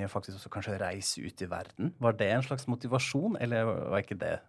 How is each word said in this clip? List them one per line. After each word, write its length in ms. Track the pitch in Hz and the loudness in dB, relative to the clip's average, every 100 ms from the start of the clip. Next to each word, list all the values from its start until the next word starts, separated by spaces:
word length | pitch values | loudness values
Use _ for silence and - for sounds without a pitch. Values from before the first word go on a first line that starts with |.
jeg 80 | 98 | -2
faktisk 300 | 101 - 98 | -2 -4 -10
også 100 | - | -8
kanskje 300 | 104 104 98 | -6 -4 -2
reise 400 | 92 98 - - | -2 -2 -4 -4
ut 200 | - - | -6 -6
i 60 | 90 | -6
verden»? 440 | 87 - - 139 - | -4 -6 -4 -4 2
Var 160 | 117 101 | 2 4
det 100 | 101 | 4
en 80 | 120 | 4
slags 240 | 131 131 - | 2 -2 -2
motivasjon, 680 | 120 123 131 - 139 151 110 | -2 2 2 2 0 2 0
eller 280 | 120 117 113 | 0 2 2
var 320 | - - 98 | 0 0 0
ikke 160 | - 92 | 0 -2
det 140 | 82 - | -2 -2